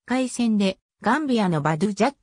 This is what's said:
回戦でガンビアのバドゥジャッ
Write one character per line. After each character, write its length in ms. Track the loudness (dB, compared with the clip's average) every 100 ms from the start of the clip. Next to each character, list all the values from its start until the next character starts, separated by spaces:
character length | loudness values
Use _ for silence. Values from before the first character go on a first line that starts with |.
| -6
回 220 | -2 -2
戦 300 | -2 0 2
で 220 | 0 -2 _ _
ガ 180 | -2 0
ン 80 | 0
ビ 120 | 0
ア 80 | 2
の 140 | 0
バ 160 | 0 0
ド 100 | -2
ゥ 60 |
ジ 100 | 0
ャ 80 | -2
ッ 40 | -2